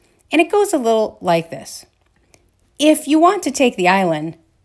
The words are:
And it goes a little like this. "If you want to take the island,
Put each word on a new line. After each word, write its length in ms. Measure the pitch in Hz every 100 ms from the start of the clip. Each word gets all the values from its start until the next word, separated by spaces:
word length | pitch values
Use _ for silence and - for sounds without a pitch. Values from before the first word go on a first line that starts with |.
| _ _ _
And 80 | 302
it 100 | 339
goes 220 | 415 403
a 60 | 311
little 400 | 226 226 214 -
like 300 | 180 170 160
this. 360 | 113 - - - _ _ _ _ _ _ _ _ -
"If 260 | 294 302 262
you 140 | 311
want 240 | 349 403
to 80 | 302
take 240 | - 254 240
the 140 | 180
island, 480 | 190 185 156 160 - _ _